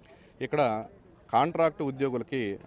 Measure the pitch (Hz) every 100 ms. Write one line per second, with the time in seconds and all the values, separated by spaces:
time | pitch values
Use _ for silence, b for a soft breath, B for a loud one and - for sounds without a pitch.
0 | B B B B 131 151 131 107 107 -
1 | - - - 117 151 165 165 151 147 131
2 | 139 123 117 135 107 98